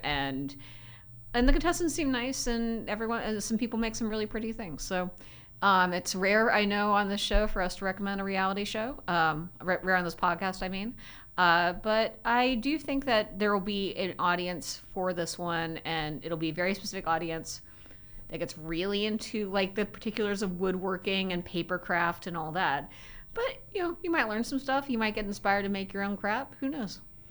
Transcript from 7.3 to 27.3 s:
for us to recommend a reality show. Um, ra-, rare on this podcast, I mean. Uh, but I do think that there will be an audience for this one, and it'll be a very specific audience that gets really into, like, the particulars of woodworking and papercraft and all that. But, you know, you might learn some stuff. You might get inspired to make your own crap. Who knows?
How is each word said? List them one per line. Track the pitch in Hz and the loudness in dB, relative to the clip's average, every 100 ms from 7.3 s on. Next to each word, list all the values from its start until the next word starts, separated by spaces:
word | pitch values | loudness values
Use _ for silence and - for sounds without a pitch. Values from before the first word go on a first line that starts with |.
| 208 214 | 4 4
for | 208 | 2
us | 180 - | -2 -2
to | 196 | -4
recommend | 190 202 196 | -2 -4 -4
a | 196 | -2
reality | 190 190 196 202 | 0 0 0 -4
show. | 214 233 285 - | -4 -4 -6 0
Um, | 170 160 156 175 - | 2 4 2 -6 -6
ra-, | 170 180 | -2 0
rare | 180 185 | 2 2
on | |
this | 175 | 2
podcast, | 160 180 175 190 185 | 0 0 0 -2 -2
I | 190 | -4
mean. | 190 214 262 - - - - | -4 -6 -8 -14 -20 -6 4
Uh, | 180 170 175 | 6 6 4
but | 175 220 220 220 - 233 | 0 2 2 2 0 2
I | 240 247 247 | 4 4 2
do | 277 302 | 0 -2
think | 294 277 269 | -2 -2 2
that | 220 214 190 | 2 2 0
there | 208 | 2
will | 202 | 2
be | 190 202 190 - | 0 -2 -2 -2
an | 185 - | -2 0
audience | 175 175 180 170 - - - | 0 2 -2 -4 -6 -10 -8
for | 196 185 | -4 -2
this | 175 165 - | -2 -4 -4
one, | 175 165 165 160 - | -2 -2 -2 -4 -4
and | 160 151 151 160 | -2 -2 -6 -6
it'll | 165 | -2
be | 160 | -2
a | |
very | 165 180 | 0 0
specific | 196 - 190 160 | -2 -6 -4 0
audience | 160 165 160 165 - - - - - - - - | 0 -2 -6 -8 -12 -14 -20 -20 -20 -18 -16 -10
that | 165 | -6
gets | 170 165 | -6 -6
really | 156 165 196 202 214 | -6 -2 0 0 0
into, | 214 - 220 196 | -2 -4 -4 -2
like, | 196 190 202 | 0 0 -2
the | 202 | -4
particulars | - 226 214 208 196 | -4 -6 -2 -2 -2
of | 202 175 | -2 -2
woodworking | 190 185 190 185 202 190 190 | 0 0 -2 -2 -2 0 0
and | 175 175 | -4 -4
papercraft | 180 165 180 - 175 170 170 185 | -4 -2 -4 -2 0 0 -2 -6
and | 170 | -6
all | 156 | -4
that. | 170 170 143 175 - - - - - | 0 0 0 -4 -14 -18 -16 -10 -4
But, | 523 - - | -4 -4 -6
you | 415 | -2
know, | 339 - | -2 -2
you | 359 | 0
might | 330 226 | 2 2
learn | 214 | 0
some | 226 269 | -2 -2
stuff. | 269 269 269 | 0 0 0
You | 233 | 0
might | 214 | 0
get | 208 202 | -2 -4
inspired | 202 202 202 | -2 2 2
to | 202 | 0
make | 196 196 | -2 -4
your | 196 | -4
own | 202 202 | -4 -2
crap. | 202 226 277 - | -2 -2 -4 -6
Who | 269 | -4
knows? | 302 208 - - - - | -4 -6 -8 -16 -20 -20